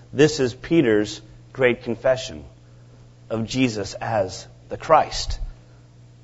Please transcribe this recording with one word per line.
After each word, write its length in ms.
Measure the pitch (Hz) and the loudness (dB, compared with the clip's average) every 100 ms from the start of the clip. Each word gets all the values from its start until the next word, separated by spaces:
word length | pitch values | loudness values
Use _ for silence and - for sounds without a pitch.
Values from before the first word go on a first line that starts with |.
| - | -10
This 260 | 117 151 147 | 4 4 4
is 140 | 127 | -2
Peter's 680 | - - 165 123 107 107 - - - - | -2 0 2 4 4 2 -6 -16 -20 -16
great 320 | - 127 117 | 0 2 2
confession 600 | 120 113 135 127 - 76 71 - - - - - - - - | -4 -2 0 0 -4 -14 -16 -20 -20 -20 -20 -20 -20 -20 -8
of 160 | 113 110 | -6 -4
Jesus 480 | 131 131 107 95 - | 0 0 0 -8 -8
as 520 | 107 110 92 - - - - | -4 -2 -2 -6 -16 -20 -14
the 80 | 110 | -10
Christ. 640 | - 156 - - - - - - - - - - - - | 2 4 4 -4 -6 -6 -8 -12 -20 -20 -20 -20 -20 -20